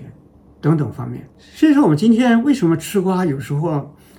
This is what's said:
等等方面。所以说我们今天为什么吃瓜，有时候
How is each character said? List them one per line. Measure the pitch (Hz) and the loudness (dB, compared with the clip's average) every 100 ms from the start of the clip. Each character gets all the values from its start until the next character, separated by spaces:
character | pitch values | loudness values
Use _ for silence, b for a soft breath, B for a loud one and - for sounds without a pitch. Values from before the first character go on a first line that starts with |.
| - - _ _ _ _ | -16 -20 _ _ _ _
等 | 147 160 | -2 0
等 | 123 | -2
方 | - 120 | -8 -12
面。 | 123 - _ | -12 -16 _
所 | - - 311 | -20 0 2
以 | |
说 | 277 | 4
我 | 233 | 2
们 | 147 | 2
今 | 220 | 2
天 | 226 254 233 | 4 4 2
为 | 269 | 2
什 | 269 165 | 0 0
么 | 165 | 0
吃 | - 202 | -2 -2
瓜， | 185 180 180 | -2 -2 -2
有 | 139 | -4
时 | - | -6
候 | 143 165 151 139 b b | -4 -4 -4 -8 b b